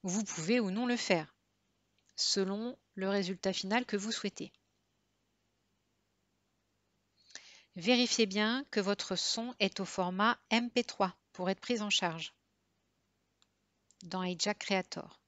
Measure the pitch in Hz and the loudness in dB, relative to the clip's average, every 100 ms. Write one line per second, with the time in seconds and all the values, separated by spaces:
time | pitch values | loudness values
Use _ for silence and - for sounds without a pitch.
0 | 190 190 208 - 160 247 208 190 247 240 | -2 -2 -4 -4 0 2 2 0 0 -2
1 | - 180 151 _ _ _ _ _ _ _ | 2 2 2 _ _ _ _ _ _ _
2 | _ - - - 190 202 233 269 _ - | _ -4 0 0 0 -2 -6 -10 _ -4
3 | 190 202 180 190 190 185 190 220 247 208 | 0 0 0 -2 -2 -2 0 0 0 -4
4 | 202 220 202 - 190 _ _ _ _ _ | -4 -4 -6 -6 -14 _ _ _ _ _
5 | _ _ _ _ _ _ _ _ _ _ | _ _ _ _ _ _ _ _ _ _
6 | _ _ _ _ _ _ _ _ _ _ | _ _ _ _ _ _ _ _ _ _
7 | _ _ _ - - - _ - 170 247 | _ _ _ -20 -20 -20 _ -4 4 4
8 | 247 - 220 190 214 247 285 214 196 202 | 4 4 2 4 2 0 -2 -2 0 0
9 | - 180 - - 240 - 196 - 185 - | -2 -2 0 -2 -4 0 0 0 -6 -2
10 | 180 185 214 240 _ 220 240 - 240 - | -2 2 2 2 _ 0 2 0 -2 0
11 | 190 - _ - 180 196 - 240 208 202 | -2 -2 _ -4 -2 -2 0 -2 2 2
12 | 180 165 156 _ _ _ _ _ _ _ | 2 -2 -10 _ _ _ _ _ _ _
13 | _ _ _ _ _ _ _ _ _ _ | _ _ _ _ _ _ _ _ _ _
14 | 175 190 185 175 - - - 190 185 - | -8 -4 -2 0 0 -2 0 0 0 -8
15 | 165 - | -12 -16